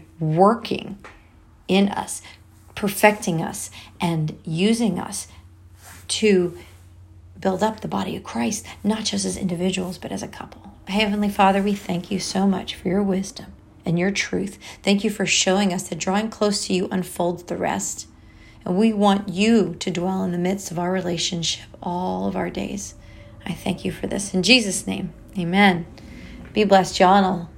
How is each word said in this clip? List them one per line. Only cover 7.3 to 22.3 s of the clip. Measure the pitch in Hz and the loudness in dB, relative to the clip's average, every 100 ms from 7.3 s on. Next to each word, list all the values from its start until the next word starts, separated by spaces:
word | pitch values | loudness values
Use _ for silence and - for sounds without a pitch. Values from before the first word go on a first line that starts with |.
| - | -4
build | 185 180 | -2 0
up | 214 226 | 0 -2
the | 170 | -6
body | 196 185 208 | -4 -4 -8
of | |
Christ, | - 226 233 - - - | -8 -4 -4 -4 -10 -6
not | 202 220 | -2 -2
just | - 196 190 | -2 -2 -4
as | 185 | -4
individuals, | 185 175 185 185 180 180 | -4 -2 -2 -2 -6 -8
but | - | -8
as | 196 | -8
a | - | -8
couple. | - - - - - - | -12 -14 -16 -20 -16 -4
Heavenly | 196 214 208 208 | 0 2 2 0
Father, | 202 196 196 | 4 4 4
we | 202 | 2
thank | 202 - 175 - | -2 -4 -6 -4
you | 190 | -6
so | - 190 196 | -2 0 2
much | 185 - - | 2 -4 -6
for | 190 | -2
your | 190 | 0
wisdom | 202 190 196 - - - - - - | 2 0 -4 -10 -18 -20 -20 -10 -2
and | 165 | 0
your | 185 | 0
truth. | 196 - - 202 - - - | 0 -2 -4 -4 -8 -18 -4
Thank | - 202 | 2 2
you | 214 | 2
for | 208 185 | -2 0
showing | - 190 190 196 | 2 2 2 2
us | 175 | 0
that | - 165 | -4 -6
drawing | 190 196 220 | -2 -2 -2
close | - 208 202 - | 0 0 0 -2
to | |
you | 185 196 | -2 0
unfolds | 196 180 - 175 175 | -2 -4 -2 -2 -2
the | - 170 | -6 -4
rest. | - 196 196 - - - - - - - | -2 -2 -4 -8 -14 -20 -20 -20 -20 -10
And | - 185 | -4 2
we | 226 | 2
want | 208 202 202 196 | 4 4 4 0
you | 170 220 233 170 170 | 0 4 4 4 -2
to | - | -4
dwell | 175 180 190 | -2 -2 -2
in | 185 | -2
the | 175 | -2
midst | 180 196 - | -2 -2 -4
of | 170 | -4
our | 175 | -2
relationship | 185 175 170 - 175 160 - - - | -2 -2 -2 -4 -2 -4 -6 -10 -10
all | 180 180 185 185 | -6 -4 -2 -2
of | 196 | -2